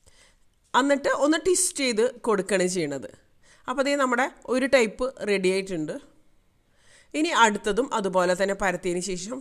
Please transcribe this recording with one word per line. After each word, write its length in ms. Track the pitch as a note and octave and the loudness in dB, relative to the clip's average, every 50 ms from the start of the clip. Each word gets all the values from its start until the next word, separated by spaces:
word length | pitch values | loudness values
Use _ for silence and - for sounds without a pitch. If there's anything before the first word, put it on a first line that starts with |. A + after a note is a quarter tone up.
| _ - _ _ _ _ _ _ _ _ _ _ _ _ - A#3 | _ -20 _ _ _ _ _ _ _ _ _ _ _ _ 0 2
എന്നിട്ട് 300 | C4+ C#4+ C#4+ C#4 C#4 - C4+ - C4+ | 4 4 2 2 2 -2 0 2 2
ഒന്ന് 140 | D4+ D#4+ E4+ D#4+ F#4+ | 2 2 2 2 2
ട്വിസ്റ്റ് 360 | F4+ - - - - - C#4 | 2 2 0 -2 -2 -2 -2
ചെയ്ത് 200 | B3+ A#3 G3+ A3+ B3 - A#3 - A#3+ | 0 2 2 0 0 -2 -4 -2 0
കൊടുക്കുകയാണ് 400 | G#3+ F#3+ F3+ - G#3 F#3+ F3+ F3+ F3+ | 0 0 0 0 0 2 2 0 0
ചെയ്യണത്. 340 | F#3 D#3+ C#3+ C#3 C3+ - - - - _ _ _ _ _ _ - _ _ - | -2 -4 -4 -4 -8 -10 -12 -16 -20 _ _ _ _ _ _ -20 _ _ -6
അപ്പോൾ 120 | B3+ C4+ C4+ | -2 -2 0
ദേ 60 | C#4+ C#4+ C#4+ | 0 0 0
നമ്മുടെ 240 | C4+ B3+ B3 A#3 C4+ - - - - - A#3 | 0 0 0 0 0 -2 -4 -12 -6 -4 -2
ഒരു 120 | C4 C4 C4 C#4 | -2 2 4 4
ടൈപ്പ് 320 | C4 A#3 G#3+ - - B3+ C4 - - - G3+ | 4 4 2 0 -4 -6 -6 -6 -6 -2 -2
റെഡി 220 | G3+ F#3+ F#3 F3+ F#3 | 0 2 2 0 0
ആയിട്ടുണ്ട്. 380 | G3 F#3+ F#3+ F#3 D#3+ D3+ D3+ G3 C#4+ - - _ _ _ _ _ _ _ _ _ _ _ _ _ _ _ - - - _ _ - D4 | 0 -4 -6 -6 -6 -6 -6 -8 -12 -14 -18 _ _ _ _ _ _ _ _ _ _ _ _ _ _ _ -20 -20 -20 _ _ -4 -2
ഇനി 120 | D#4 E4+ D4+ A3 A#3 | -2 0 4 6 6
അടുത്തതും 420 | G#3+ G#3 G#3 - G#3+ G3+ G#3+ C4+ C#4 - A3+ | 6 4 0 -2 -2 0 0 -2 0 -2 -2
അതുപോലെ 340 | G3 F#3+ F3+ F#3 F3 F3+ F#3 F3+ | -2 0 0 2 2 2 2 0
തന്നെ 140 | G3 G3 G3 F#3+ | 0 -2 -2 -2
പരത്തിയതിന് 420 | G3+ F#3+ F3 F3 F#3 F#3 F3 F3+ F3 F#3 | -2 -2 -2 -2 -4 -4 -4 -4 -4 -6
ശേഷം 260 | F3 F3+ F3+ G#3+ B3+ C4+ | -8 -8 -8 -10 -12 -12